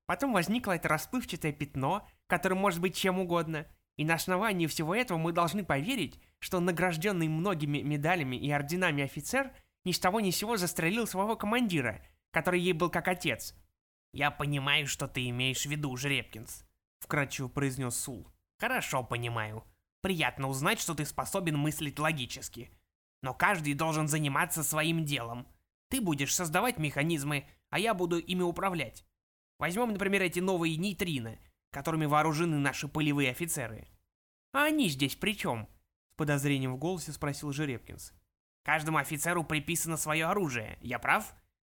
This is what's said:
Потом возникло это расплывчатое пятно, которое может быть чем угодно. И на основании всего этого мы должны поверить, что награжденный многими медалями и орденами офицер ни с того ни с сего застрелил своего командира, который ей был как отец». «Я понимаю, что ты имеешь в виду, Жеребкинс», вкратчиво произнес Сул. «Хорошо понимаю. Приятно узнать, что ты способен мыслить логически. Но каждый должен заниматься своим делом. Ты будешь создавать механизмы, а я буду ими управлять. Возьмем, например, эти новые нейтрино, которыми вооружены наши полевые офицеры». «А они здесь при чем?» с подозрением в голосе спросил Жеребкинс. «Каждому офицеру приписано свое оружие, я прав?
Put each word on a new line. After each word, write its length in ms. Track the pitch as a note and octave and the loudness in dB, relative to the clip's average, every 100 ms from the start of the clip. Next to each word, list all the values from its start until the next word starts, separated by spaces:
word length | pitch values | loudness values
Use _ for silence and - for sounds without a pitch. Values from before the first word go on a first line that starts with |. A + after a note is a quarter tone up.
| - | -6
Потом 280 | F3+ C#4 | -2 2
возникло 380 | G3+ E3+ A#3 G#3+ | 2 2 0 0
это 160 | E3+ D#3 | 0 2
расплывчатое 640 | D3+ - B3+ - F3 D#3 | 0 0 -4 -4 -4 -2
пятно, 560 | D3 C#3+ C#3 C3+ G3 - _ - | -2 -6 -2 0 0 -4 _ -2
которое 280 | F3 F#3+ F#3 | 0 2 2
может 240 | G3 E3+ | 2 2
быть 160 | F3 - | 0 0
чем 240 | F#3+ F#3 | 0 2
угодно. 480 | F3+ E3+ D#3+ D#3 D#3+ - _ - | 0 0 0 -4 -6 -16 _ -4
И 80 | D#3 | 0
на 80 | |
основании 540 | E3 - F#3 A3 F#3 D#3+ | 0 2 0 2 2 0
всего 280 | - D#3 G#3 | 0 0 0
этого 220 | B3 E3 | 0 0
мы 160 | E3 | 0
должны 320 | E3+ E3+ G3 F3+ | 2 2 0 0
поверить, 540 | C#3 F3 C4 C3+ - - _ | 0 0 -2 -2 -6 -20 _
что 200 | - F#3 | -4 2
награжденный 680 | F3 E3 F3+ D#3+ G3 F#3 D#3+ | 2 4 2 2 0 2 2
многими 520 | D#3 F#3+ E3+ D3 C#3+ | 2 0 0 0 0
медалями 580 | B2 D3 D3+ F3+ C3+ B2 | 0 0 2 2 0 -2
и 120 | C#3 | 0
орденами 540 | D3 C#3 F3+ F3+ C#3+ | -2 0 0 2 2
офицер 500 | C3+ - - C4 C4+ - _ _ | -2 -4 -2 -2 -2 -8 _ _
ни 80 | F#3 | -4
с 80 | D#3+ | 2
того 200 | F#3 A3 | 2 2
ни 120 | G3 | 2
с 60 | E3 | 0
сего 180 | G#3 A3+ | 0 0
застрелил 500 | F3 - E3 A3+ A3 | 0 0 0 2 0
своего 280 | F#3 G#3 A3 | 0 0 0
командира, 680 | G#3 A#3 A#3 D#3+ B2 G2 - _ _ | 0 2 2 2 0 -2 -12 _ _
который 300 | E3 E3+ F3+ | 0 2 2
ей 120 | F3+ | 4
был 160 | D#3+ F3 | 2 2
как 180 | F3 F3 | 2 0
отец». 460 | F3+ D#3+ A#2 - - - _ _ _ _ | 0 0 -2 -6 -16 -20 _ _ _ _
«Я 180 | C3 C#3+ | 0 0
понимаю, 560 | - D3 C#3+ C3+ D3 C#3 | 0 -2 0 2 2 2
что 200 | - C#3 | -4 -4
ты 220 | C3+ B2+ | -4 -4
имеешь 340 | A#2+ C3 B2+ | 0 -2 -2
в 60 | C#3+ | -2
виду, 260 | D3+ D3 B2 | -2 -4 -2
Жеребкинс», 640 | C#3 C3+ A2 A2 A#2 - - _ _ - | -2 -2 -4 -12 -14 -16 -18 _ _ -18
вкратчиво 500 | - D3 C#3 - B2+ | -4 -2 -2 -2 -6
произнес 460 | C#3+ C#3 B2+ B2+ A#2 | -2 -2 0 -4 -4
Сул. 300 | - A2 - _ _ - | -6 -8 -14 _ _ -6
«Хорошо 440 | A3+ B3+ - C3+ | -2 -2 -2 -4
понимаю. 600 | A#2+ A#2+ A#2+ A#2 G#2+ A2 - _ _ _ | -2 -4 -2 -4 -4 -8 -14 _ _ _
Приятно 460 | F#3+ F3+ B2+ - C3+ | -2 2 0 0 -4
узнать, 320 | C3+ D#3+ A3 | 0 0 0
что 160 | - D#3 | -2 -2
ты 100 | D3 | -4
способен 520 | - E3 G3 E3+ D3 | -4 -2 -2 0 2
мыслить 420 | D3+ D3 D3 C#3+ | 0 0 -4 0
логически. 720 | D#3 D#3 A#2 - - A#2+ - - _ _ _ _ | 0 0 -4 -8 -12 -12 -16 -18 _ _ _ _
Но 120 | C3+ | -8
каждый 400 | B2+ F3+ F#3+ D3 | 0 2 2 0
должен 340 | C#3+ D#3+ D#3 D#3 | 0 2 2 2
заниматься 560 | D#3 D3 C#3 E3+ E3 | 2 2 2 0 0
своим 400 | D3 D#3 D#3+ E3 | 0 0 2 2
делом. 440 | D3+ C#3 A#2 B2 B2+ - _ _ - | 2 -2 -2 -8 -12 -18 _ _ -6
Ты 120 | C4+ | -2
будешь 320 | F#3+ C#3 C#3 | 0 0 2
создавать 440 | - E3+ F3 B3 A#3+ | 0 2 2 2 0
механизмы, 680 | D3+ C#3+ D#3 D#3+ C#3+ D3 - - - | -2 0 0 0 0 -4 -6 -20 -6
а 100 | D3 | -2
я 140 | A3 | 0
буду 260 | F#3+ F3 E3+ | 0 0 0
ими 220 | E3 F3+ | 0 0
управлять. 640 | F3 E3 F#3+ F3 A#2+ - _ _ _ _ _ - | 0 0 -2 -2 -6 -10 _ _ _ _ _ -6
Возьмем, 320 | D3+ F#3 B3 | -2 0 0
например, 280 | G3+ G3 G3 | 0 2 4
эти 180 | F#3 E3+ | 2 2
новые 380 | F#3 F#3 E3 D#3+ | 2 2 2 0
нейтрино, 640 | G3+ F3+ F#3 C#3 A2+ A2+ - _ _ | -2 -2 -2 -2 -4 -10 -20 _ _
которыми 340 | C#3 D3+ D#3+ D3+ | -8 -2 0 4
вооружены 520 | D3 D#3 D3+ E3+ D3 | 4 4 2 2 2
наши 300 | C#3 B2+ D3 | 0 -2 -4
полевые 440 | D#3+ D3+ C#3+ C3+ | 0 2 2 2
офицеры». 560 | B2 E3+ - A#2 A2 - _ _ _ _ _ _ | 0 -4 -4 -6 -10 -16 _ _ _ _ _ _
«А 120 | C4+ D4+ | 0 2
они 240 | D#4 G#3+ | 4 2
здесь 260 | C3+ C3+ - | 2 -2 0
при 200 | G#3+ G#3 | -2 0
чем?» 320 | F3+ A#2 G#2+ - _ _ _ | -2 -4 -6 -16 _ _ _
с 40 | - | -4
подозрением 600 | D3 C#3+ C#3+ C#3 C3 B2+ | 0 2 2 0 0 -2
в 20 | |
голосе 340 | D#3+ F#3 D#3 | -4 -4 -8
спросил 400 | C#3+ D3 C#3+ D3 | -6 -6 -4 -6
Жеребкинс. 600 | C#3 D3+ A#2 - - - - _ _ _ _ | -4 -4 -4 -10 -16 -16 -20 _ _ _ _
«Каждому 340 | - D#3 D#3 D#3 | 0 2 4 0
офицеру 460 | C#3 D3+ E3 F3 | 2 -2 0 0
приписано 540 | D#3 D3+ D3 E3 E3 D#3+ | 0 -2 0 -2 -2 -2
свое 320 | D3+ D#3 D#3+ | 0 0 2
оружие, 480 | G3+ E3 A#2+ G#2+ - | 2 0 -2 -6 -10
я 180 | A#2+ A#2 | -6 -4
прав? 360 | B2 F#3 G#3+ - _ _ _ | 2 2 2 -14 _ _ _